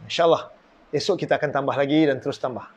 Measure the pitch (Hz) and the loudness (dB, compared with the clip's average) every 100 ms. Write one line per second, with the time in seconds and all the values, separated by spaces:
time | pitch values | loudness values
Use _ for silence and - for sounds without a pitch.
0 | - - 170 151 - - _ _ _ 147 | -8 2 4 4 0 -18 _ _ _ -4
1 | - 180 143 139 147 139 139 123 139 151 | -2 -2 0 0 0 -2 -2 0 2 4
2 | 151 127 143 127 135 110 - | 2 0 -4 -6 -6 -8 -14